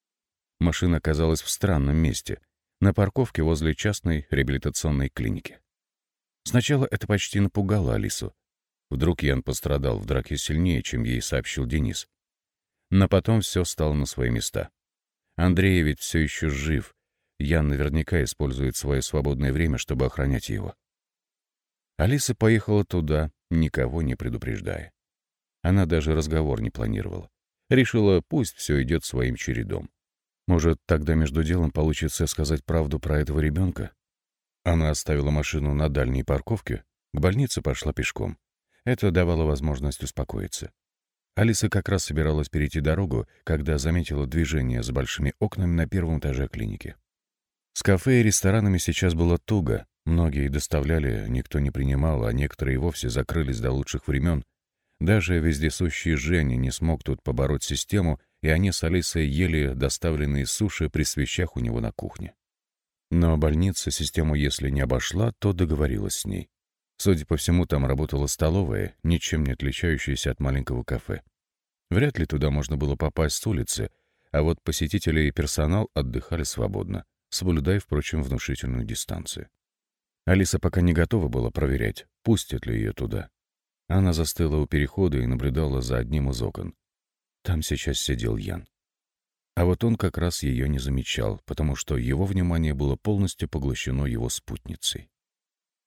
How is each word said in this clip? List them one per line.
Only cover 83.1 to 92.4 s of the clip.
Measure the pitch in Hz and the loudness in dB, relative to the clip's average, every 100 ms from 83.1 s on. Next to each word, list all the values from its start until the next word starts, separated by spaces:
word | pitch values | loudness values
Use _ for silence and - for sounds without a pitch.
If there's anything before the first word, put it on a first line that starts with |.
| - - _ _ _ _ _ - | -4 -8 _ _ _ _ _ 0
Она | 90 95 | 2 4
застыла | 82 80 - 80 76 | 2 0 0 0 0
у | 73 | 0
перехода | 76 78 - 92 69 | 0 0 2 0 2
и | 60 | 0
наблюдала | 62 69 67 78 65 | 0 0 0 0 0
за | 60 62 | -2 -2
одним | 60 73 67 | 0 0 0
из | 60 | -2
окон. | 53 50 - - _ _ _ _ _ _ | -4 -6 -10 -12 _ _ _ _ _ _
Там | - 82 | -4 -4
сейчас | - 71 - 67 | -2 -4 -2 -4
сидел | - 62 57 55 | -2 -2 -2 -4
Ян. | 50 50 - _ _ _ _ _ _ _ _ | -6 -8 -12 _ _ _ _ _ _ _ _
А | - 87 | 0 2
вот | 90 | 4
он | 117 113 | 2 2
как | 92 - | 0 0
раз | 87 - | -2 0
её | 69 62 69 | 0 0 0
не | 69 | 0
замечал, | 65 65 - - 53 52 | 0 -2 -2 -2 -2 -4
потому | - - 76 69 | -6 -2 -2 -2
что | - 67 | -2 -2
его | 60 69 | 0 0
внимание | 95 95 | 0 0